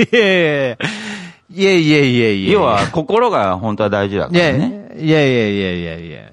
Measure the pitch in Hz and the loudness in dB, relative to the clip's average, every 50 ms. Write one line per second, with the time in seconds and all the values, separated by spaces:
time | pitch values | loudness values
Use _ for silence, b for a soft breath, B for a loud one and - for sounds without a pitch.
0 | 226 - 226 240 214 196 190 180 170 151 147 143 135 123 113 - B B 214 208 | 0 2 2 2 2 2 2 2 2 0 0 0 -2 -2 -4 -4 B B -6 -8
1 | 220 214 208 202 180 175 B B B - 170 185 190 196 190 170 160 151 151 147 | -12 -12 -12 -14 -14 -18 B B B -12 -4 0 2 2 4 4 4 4 4 4
2 | 139 127 123 120 113 110 104 98 95 92 202 196 160 127 107 101 98 - - 160 | 4 4 2 2 2 2 0 0 0 2 2 2 2 2 2 0 0 -2 -4 -4
3 | 156 - 196 226 247 233 180 127 101 95 92 95 107 110 104 104 107 101 101 101 | -2 0 0 2 2 2 0 0 0 0 -2 -2 -4 -4 -2 0 0 0 0 0
4 | 101 98 101 95 76 - 175 175 175 151 131 139 190 254 208 147 101 - - - | 0 0 -2 -2 -2 0 0 0 2 2 0 0 -2 -4 -6 -10 -14 -18 -12 -4
5 | 156 156 156 156 143 135 127 120 110 104 101 101 95 92 90 87 85 85 82 85 | 0 2 2 2 2 2 2 0 0 0 -2 -2 -2 -2 -4 -6 -6 -8 -10 -12
6 | 85 82 73 53 52 53 | -12 -14 -16 -18 -20 -20